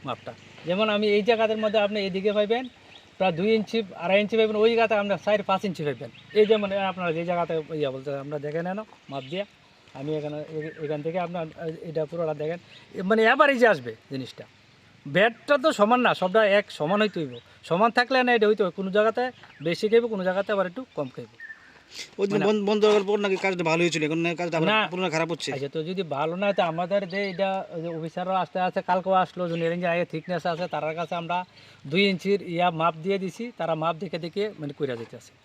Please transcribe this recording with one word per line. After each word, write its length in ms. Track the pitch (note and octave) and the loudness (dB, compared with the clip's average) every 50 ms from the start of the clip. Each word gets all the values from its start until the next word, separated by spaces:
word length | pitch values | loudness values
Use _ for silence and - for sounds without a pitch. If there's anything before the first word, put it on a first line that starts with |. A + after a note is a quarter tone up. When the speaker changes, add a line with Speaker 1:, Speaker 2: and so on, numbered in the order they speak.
| - | -8
Speaker 1:
মাপটা। 280 | C#3 A#2 - - B2+ A#2 - - - - - - | -8 -10 -8 -10 -16 -16 -16 -20 -20 -20 -12 -4
যেমন 220 | D3+ F3+ G3 A3 G#3+ | -4 0 0 2 2
আমি 180 | G#3 G#3 G#3+ | 2 0 2
এই 160 | G#3+ G3+ G#3 G3 | 2 2 4 4
জায়গাটার 360 | A3 A#3 G#3+ A3+ G#3+ A3 A3 A3 | 4 4 4 4 2 2 0 0
মধ্যে 160 | G#3+ G3+ A3 | 2 2 2
আপনি 180 | G3+ G3 G#3+ G#3+ | 2 2 0 -2
এইদিকে 320 | G3 G3 F3+ G3 F#3+ G#3 G3+ | -4 -2 -4 0 0 0 2
পাইবেন 320 | G#3 G#3 G3+ A3+ B3 C4 A#3+ - - - - - - - - - | 2 2 2 0 -2 -2 -6 -14 -20 -20 -20 -20 -20 -20 -20 -4
প্রায় 160 | - F#3+ F#3 E3+ | 0 0 0 2
দুই 160 | D#3 F#3 G#3+ A3+ | 2 2 2 2
ইঞ্চি, 220 | A3 G3+ - - A3+ G#3+ F3+ - - E3 | 2 0 -2 -2 -4 -4 -4 -10 -6 0
আড়াই 140 | F3 F#3+ G3+ | 2 4 4
ইঞ্চি 140 | G#3 G3+ A3+ | 4 2 2
পাইবেন, 180 | A3 A3 G#3+ G#3+ | 2 2 2 4
ওই 140 | G#3 G#3+ A#3 | 4 4 4
জায়গাতে 260 | A#3 A3+ A3+ G#3+ A3+ | 6 4 2 4 2
আপনার 240 | G3+ G3+ G3+ G3 E3+ - | 0 2 0 -2 -2 2
চার 180 | G3+ G#3+ G3+ G3 | 0 0 0 2
পাঁচ 180 | - G3 F#3+ - | 0 0 0 0
ইঞ্চি 160 | G3+ D#3+ - D#3 | -4 -6 -4 -4
পাইবেন। 260 | D3 B2+ A2+ C3 A#2 - - - - - | -4 -4 -6 -10 -16 -16 -20 -20 0 4
এই 120 | G#3 G#3+ | 4 6
যে, 100 | G3 A3 | 6 4
মানে, 180 | G#3+ G3+ F#3+ F#3+ G3+ G3 F#3+ | 2 2 -2 -2 -2 -2 -2
আপনারা 200 | F3+ F#3 F3+ F3 D#3 | -2 -2 -4 -2 -2
যে 60 | E3 E3+ | -2 -2
জায়গাতে 280 | F3 F3 F3 E3+ D#3+ E3+ D#3+ D3+ C#3 E3 | -2 -2 -2 -2 -2 -2 -4 -4 -6 -4
ইয়া 140 | D3+ D3 C3+ | -4 -2 -2
বলতে 180 | C3 C3 C3 C#3+ C#3 C#3 C3+ | -4 -6 -8 -8 -8 -8 -8
আমরা 140 | C#3+ D3+ D3 | -8 -8 -6
দেখে 220 | C#3 D3 D3 E3 E3+ | -6 -4 -6 -4 -4
নেন 160 | F3+ F#3+ G#3 G#3+ - - - _ - | -4 -6 -8 -10 -12 -18 -20 _ -10
মাপ 140 | C3+ C#3 C3 C3 | -10 -10 -8 -8
দিয়ে, 140 | E3 F#3 G3+ - _ _ _ _ _ _ _ - - | -8 -8 -8 -8 _ _ _ _ _ _ _ -20 -14
আমি 180 | C3+ C#3 D3+ D#3 | -10 -6 -4 -4
এখানে, 240 | D3+ D3 D3 D3+ D3+ D3+ - D#3+ | -4 -4 -6 -8 -8 -10 -8 -8
এ-, 180 | D#3 D3+ D#3+ D3+ D#3 D#3+ | -8 -8 -10 -10 -10 -6
এখান 140 | C#3+ D3+ D3 | -6 -6 -4
থেকে 160 | D3 E3 E3 F#3 | -4 -4 -4 -4
আপনার, 260 | F3 E3+ F3 F3 D#3+ | -4 -4 -4 -8 -8
আহ, 440 | D#3+ - - E3 D#3+ D#3+ E3 - F3 | -8 -10 -10 -10 -10 -10 -10 -12 -6
এটা 120 | D3+ D#3+ D#3 | -4 -4 -4
পুরোটা 280 | D3 E3+ E3+ E3+ D#3 D#3 | -4 -4 -4 -4 -4 -2
দেখেন, 260 | D3 D3+ D#3 E3+ F3 - - - - - _ - | -4 -4 -6 -6 -8 -12 -20 -20 -20 -20 _ -10
এ, 40 | F#3 F#3 | -6 0
মানে, 180 | F#3+ A3 A3 A3 | 2 2 4 6
অ্যাভারেজে 400 | A3+ C4 C4+ D4+ C#4 C#4 A#3 A#3+ | 4 6 6 6 6 6 6 6
আসবে 240 | A3+ G3 C#3+ A#2+ A#2+ A2 - _ _ | 6 4 2 -2 -10 -12 -14 _ _
জিনিসটা। 340 | C#3 C3+ B2+ A2+ - - A#2 - _ _ _ _ _ _ _ _ _ _ _ | -10 -8 -8 -10 -14 -18 -20 -20 _ _ _ _ _ _ _ _ _ _ _
বেডটা 500 | D3 C#3 F3 G#3 A#3+ A3+ - - - C#4+ | 0 2 4 4 4 2 -4 0 2 2
তো 120 | C#4 B3+ D#4+ - | 4 4 2 4
সমান 260 | - G#3 G#3+ B3 B3 | 4 4 4 4 4
না, 120 | A#3+ G3+ D#3 | 4 2 2
সবটা 280 | - F#3 F#3 F#3 A3 A3 | 2 -2 2 4 4 4
এক 200 | G3 G3 G#3 G3+ - | 6 4 4 2 0
সমান 280 | - - D3+ D#3 G3 G#3 | -6 -4 0 0 2 2
হইতে 160 | G#3+ G#3+ - F3+ | 0 0 0 -4
হইব, 140 | D#3 C3 A#2+ A#2+ _ _ - - - | -6 -6 -8 -14 _ _ -20 -20 -4
সমান 260 | - E3 F3+ A3 A#3 | -2 2 2 2 4
থাকলে 260 | A3+ B3 B3 A#3+ C4+ B3+ B3 | 4 2 0 2 2 2 4
না 80 | B3 A#3+ | 4 4
এটা 120 | A#3 G#3+ | 4 4
হইতে 140 | G#3 A3 G#3+ G#3 | 4 4 4 0
হবে, 100 | F3+ - - | -2 0 -4
কোনো 100 | F#3+ F#3+ | -6 0
জায়গাতে 320 | F#3 G#3 G#3+ A3 G#3+ B3 B3 B3+ - - - - - - | 2 4 4 4 2 0 -4 -4 -6 -12 -20 -20 -18 -6
বেশি 240 | D3 E3 E3+ - - G#3 | -4 -4 -2 0 0 4
খাইব, 140 | A3 A#3 A#3 | 4 4 4
কোনো 160 | A#3 A3 F#3+ F3+ | 2 -4 -2 -2
জায়গাতে 260 | F#3 F3+ G3 G3+ G#3+ | 0 0 0 -2 0
আবার 140 | G#3+ G3 F#3 F3+ | 0 0 0 -2
একটু 100 | F3 C4 C4 _ _ | -4 -10 -12 _ _
কম 140 | D#3+ C#3+ B2+ - | -6 -6 -6 -8
খাইব। 160 | - A#2+ A2 - _ - - - - - - - - _ _ - - - - - | -14 -16 -16 -18 _ -18 -18 -18 -20 -20 -20 -20 -20 _ _ -16 -16 -16 -14 -4
Speaker 2:
ওই 80 | - G3 | -4 -2
দিন 60 | G3+ G3+ | 0 0
Speaker 1:
মানে 120 | G3+ - | 2 2
Speaker 2:
বন্ধ, 120 | G#3 G#3+ G#3+ G3+ G3 | 2 2 2 2 0
বন্ধ 120 | A3 G#3+ G#3 | 2 4 6
হওয়ার 200 | G#3+ G#3 G#3 G3 G3 | 6 6 4 4 2
পর 80 | G#3 G#3 | 0 0
নাকি 180 | G3+ G3+ F#3+ F3 G3 | 2 0 0 0 0
কাজটা 200 | G3 F#3 F3 E3+ | 0 0 2 2
ভালো 180 | D#3+ D#3+ E3+ F3 | 2 2 4 2
হয়েছিল, 180 | E3+ D#3 E3 D3+ | 2 2 0 0
এখন 160 | D3 D#3+ E3 E3 | 0 0 -2 -2
নাকি 140 | E3+ E3+ E3+ | -2 -2 -2
কাজটা 140 | F3 E3+ D#3+ | -4 -2 0
আবার 120 | D#3+ D#3+ G3 | 2 2 4
Speaker 1:
না। 100 | G#3+ A3 G#3 E3 | 4 2 2 0
Speaker 2:
পুনরায় 220 | F3 F3+ F#3 F3 D3+ | -2 -4 -2 0 0
খারাপ 140 | D#3+ E3 E3 | 0 0 -2
হচ্ছে? 180 | E3+ D#3 - D3 C#3 | -4 -6 -6 -6 -6
Speaker 1:
আচ্ছা, 160 | C3+ C#3 C#3 - | -6 -6 -6 -6
তো 40 | D#3+ D#3 | -6 -6
যদি 200 | E3 F#3+ F#3 F#3 | -4 -6 -6 -6
ভালো 300 | D3+ D3 - D#3+ D#3+ E3+ | -4 -2 -2 -2 -2 -2
না 100 | F#3 G3+ | 0 0
হয় 100 | G3+ G3 G#3 | 0 2 2
তো 40 | F#3 | 0
আমাদের 380 | E3 D#3+ E3 F3+ E3+ G3 G3+ G3 F3 | 0 0 -4 -4 0 0 -2 -2 -2
যে 100 | F3+ G3 G3+ G3 | -4 -4 -4 -4
এটা, 200 | F#3 E3+ G3 F#3+ F#3+ F#3+ - - | -2 -2 -2 -2 -2 -4 -6 -8
ওই 100 | - E3 | -10 -8
যে 80 | D#3+ E3+ E3+ | -8 -6 -6
অফিসাররা 420 | D#3+ D#3+ D#3+ - F3+ F3+ F3+ F#3+ F#3 | -6 -8 -6 -6 -6 -4 -2 0 -2
আসতে 180 | F3 - - F#3+ | -2 -2 -2 -2
আসতে 200 | F3+ F#3 - F#3+ | -2 -2 -2 -4
কালকেও 320 | - - F3+ F#3 F3 F#3+ F#3+ | -2 0 0 0 2 2 4
আসলো, 300 | F#3 F3+ - - F3+ F3+ E3+ | 4 2 2 -2 -6 -4 -4
জুনিয়র 220 | E3+ E3+ E3 E3 | -2 -2 -2 -2
ইঞ্জিনিয়ার 240 | E3+ F3 F3 F3 E3+ | -2 0 0 0 0
আগে 100 | F3 F3 | 0 -2
থিকনেস 380 | - - D#3+ - - F3+ E3 - | -2 -4 -10 -6 -6 -6 -4 -2
আছে, 200 | F3+ E3 D#3+ F3+ | -4 -4 -4 -6
তার 280 | E3 - D3+ D3+ D#3 D#3 | -4 -4 -4 -4 -4 -4
কাছে 200 | E3 E3+ D#3 F3+ | -6 -6 -6 -6
আমরা 220 | E3+ E3+ D#3+ F3 F3+ F3+ _ _ - - - - - - | -8 -4 -2 -4 -4 -4 _ _ -20 -20 -20 -20 -18 -10
দুই 180 | C#3 C#3+ F#3+ G3+ G3+ | -2 2 2 2 2
ইঞ্চির 300 | F#3+ E3 - F#3+ G3+ G3 | 2 0 0 0 0 0
ইয়া 260 | - F3+ E3+ E3 F3 F3+ | -2 -6 -2 0 0 0
মাপ 260 | E3 D#3+ D#3+ E3+ D#3+ D#3+ D#3 | 2 2 0 0 0 -2 -4
দিয়ে 140 | F#3+ G3 | -2 -2
দিছি, 260 | G3 F#3+ F#3 - - A#3 B3 - | -2 -2 -6 -8 -8 -12 -12 -8
তারা 160 | - E3 E3 D#3+ | -6 -4 -4 -2
মাপ 200 | D#3 D#3 E3 E3+ | -2 -2 -2 -2
দেখে 240 | D#3 G3+ E3+ - E3 | -4 -6 -8 -6 -8
দেখে, 240 | D#3+ E3+ - G3 G3+ G#3+ G3 - | -8 -6 -4 -4 -6 -6 -6 -10
মানে, 140 | D3+ C#3+ C#3+ | -10 -10 -6
কইরা 220 | - D3+ C3 B2 | -6 -4 -4 -4
যেতে 200 | A#2 A2+ - - | -8 -8 -14 -16
আছে 160 | A2+ - - _ _ | -20 -20 -20 _ _